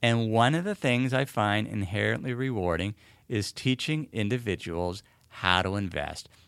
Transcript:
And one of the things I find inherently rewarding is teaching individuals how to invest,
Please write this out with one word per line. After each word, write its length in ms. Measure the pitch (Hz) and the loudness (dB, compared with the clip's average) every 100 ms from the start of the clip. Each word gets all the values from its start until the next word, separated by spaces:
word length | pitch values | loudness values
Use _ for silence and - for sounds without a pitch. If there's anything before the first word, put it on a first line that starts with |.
And 280 | 117 117 110 | 2 4 4
one 240 | 113 123 | 4 4
of 100 | 160 | 4
the 100 | 190 | -2
things 380 | 202 139 123 127 | -2 0 2 2
I 140 | 131 135 | 0 0
find 400 | - 104 104 - | 0 2 2 -2
inherently 680 | 104 98 104 107 117 139 | -4 -4 -2 0 -2 -4
rewarding 600 | 123 135 113 90 82 98 107 - - - | -4 -4 -2 0 0 -2 -6 -14 -20 -6
is 240 | 113 98 | -4 -4
teaching 560 | - 127 127 - 156 - | -2 0 0 -2 -4 -4
individuals 880 | 110 104 123 117 90 - 82 87 98 - _ _ | -2 0 0 -2 -4 -4 -2 -2 -4 -12 _ _
how 340 | - 92 90 | -2 4 4
to 140 | 92 101 | 2 -2
invest, 520 | 95 76 73 76 - - | -4 -4 -6 -8 -16 -20